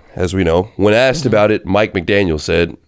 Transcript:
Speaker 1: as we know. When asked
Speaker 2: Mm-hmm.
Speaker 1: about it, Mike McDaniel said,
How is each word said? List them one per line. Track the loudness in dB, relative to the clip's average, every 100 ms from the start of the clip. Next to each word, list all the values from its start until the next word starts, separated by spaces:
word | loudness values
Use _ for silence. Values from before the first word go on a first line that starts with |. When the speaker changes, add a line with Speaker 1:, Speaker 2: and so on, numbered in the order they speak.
| _ -6
Speaker 1:
as | -4
we | 0 0
know. | 0 -2 0
When | 2
asked | 2 2 0
Speaker 2:
Mm-hmm. | 0
Speaker 1:
about | 2 2
it, | 0 -2
Mike | -2 0
McDaniel | -4 -2 0 0 -2
said, | -2 0 0 -4